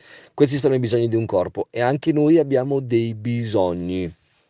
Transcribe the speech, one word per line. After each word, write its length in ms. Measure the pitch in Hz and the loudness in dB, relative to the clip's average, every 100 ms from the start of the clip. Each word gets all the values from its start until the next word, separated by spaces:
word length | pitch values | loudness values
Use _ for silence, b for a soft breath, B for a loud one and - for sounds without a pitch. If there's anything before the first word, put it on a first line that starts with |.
| B B B - | B B B 0
Questi 240 | 143 143 | 0 2
sono 160 | 139 131 | 0 0
i 40 | |
bisogni 280 | 120 117 117 | 2 0 0
di 80 | 113 | 0
un 100 | 110 | 0
corpo 420 | 98 90 98 - | -2 -2 -4 -8
e 100 | 113 | -2
anche 300 | 120 139 160 | -2 0 0
noi 260 | 147 147 165 | 2 4 4
abbiamo 420 | 139 135 131 139 | 4 0 0 -2
dei 360 | 127 117 117 107 | 0 0 0 -4
bisogni. 1000 | 113 117 113 104 90 87 87 92 87 - _ _ _ | -4 -4 -2 0 0 -2 -4 -4 -6 -10 _ _ _